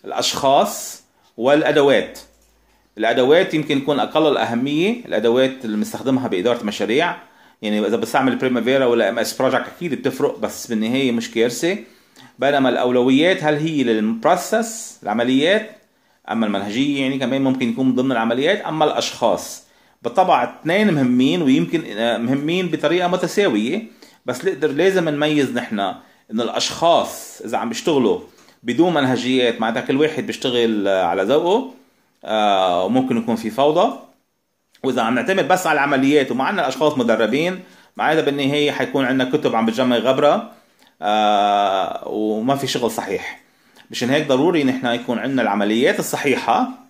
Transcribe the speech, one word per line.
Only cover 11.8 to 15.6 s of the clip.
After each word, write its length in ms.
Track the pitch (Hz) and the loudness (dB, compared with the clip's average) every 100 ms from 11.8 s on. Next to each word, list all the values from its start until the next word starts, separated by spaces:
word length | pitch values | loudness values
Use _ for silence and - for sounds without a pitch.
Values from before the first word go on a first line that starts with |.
| - _ _ - - - | -10 _ _ -20 -20 -2
بينما 300 | 135 143 131 | 0 2 2
الأولويات 760 | 117 127 123 123 135 170 185 | 2 2 2 4 4 4 2
هل 100 | 151 | 0
هي 300 | 147 160 151 | 0 -2 0
للبروسيس، 1120 | 120 110 107 113 147 175 - 220 226 - - - | 0 2 0 0 2 2 0 -2 -2 -8 -16 -12
العمليات، 680 | - 110 123 131 156 214 | -6 -2 0 2 2 0